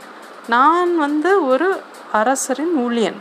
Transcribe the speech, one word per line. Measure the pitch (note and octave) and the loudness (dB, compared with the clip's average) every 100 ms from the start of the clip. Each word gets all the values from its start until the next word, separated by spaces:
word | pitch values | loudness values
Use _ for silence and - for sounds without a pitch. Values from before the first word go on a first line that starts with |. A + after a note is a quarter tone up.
| - - - - - | -14 -20 -20 -14 -2
நான் | A#3+ C#4+ F4 F4 E4+ | 2 4 4 2 0
வந்து | C#4+ D4+ E4+ G4 C4 | 0 0 2 2 2
ஒரு | C4 F#4 F4 - - - | 2 0 -4 -8 -20 -4
அரசரின் | G#3+ A3 C4+ - C4 E4 D4+ | 0 0 -2 -4 -4 -2 -2
ஊழியன், | A#3+ A#3 F#3 - | 0 0 -2 -4